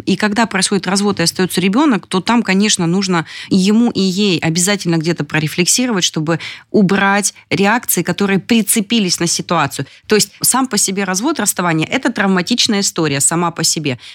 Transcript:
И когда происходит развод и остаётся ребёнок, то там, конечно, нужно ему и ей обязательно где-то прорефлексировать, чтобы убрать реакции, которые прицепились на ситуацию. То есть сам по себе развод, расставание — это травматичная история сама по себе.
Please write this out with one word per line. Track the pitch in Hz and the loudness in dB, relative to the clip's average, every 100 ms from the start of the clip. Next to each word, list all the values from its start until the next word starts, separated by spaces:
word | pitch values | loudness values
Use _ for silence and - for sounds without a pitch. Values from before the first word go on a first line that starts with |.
| - | -2
И | 190 | 0
когда | 214 208 226 | 0 0 0
происходит | 190 - 196 185 | 0 0 -2 -2
развод | 196 202 170 | 0 0 0
и | |
остаётся | 170 - 185 185 | -2 0 -2 0
ребёнок, | 196 233 311 196 - | 0 2 2 0 -2
то | 185 | -4
там, | 196 240 | 0 2
конечно, | 214 190 208 - 165 | 2 2 0 0 0
нужно | 190 190 175 - - - | 0 0 -2 -4 -10 0
ему | 190 190 220 240 | 2 4 4 2
и | - | 0
ей | 190 180 208 160 | -2 0 0 0
обязательно | 165 165 185 208 175 165 | 0 0 0 0 0 -2
где-то | 156 165 147 | 0 -4 -2
прорефлексировать, | 156 156 - 175 - 254 190 | -2 -2 -2 0 0 0 -2
чтобы | - 165 156 160 - - - | -2 -4 -2 -2 -4 -16 -2
убрать | 220 185 196 196 202 202 - - | 2 4 4 2 2 -2 -6 -4
реакции, | 143 202 240 - 185 | 0 2 0 0 -2
которые | 170 175 196 196 | -2 0 0 0
прицепились | - 233 202 226 190 233 185 - | 2 0 2 0 0 0 0 0
на | 170 | -2
ситуацию. | - - 170 139 - 135 - - | -2 -2 0 0 -4 -10 -8 2
То | 208 | 2
есть | 202 - | 2 -2
сам | - 247 262 | 0 0 0
по | 208 | 2
себе | - 196 185 | 2 0 -2
развод, | 190 277 311 | -2 -2 -2
расставание — | 196 - 175 160 - | -2 -2 0 0 0
это | 262 285 | -2 -2
травматичная | 214 196 185 175 240 - 202 | 0 0 0 0 0 0 0
история | 196 - 151 139 | -2 0 0 0
сама | - 170 175 | 0 0 -2
по | 160 | -2
себе. | 160 170 147 123 - | -2 -2 -4 -6 -10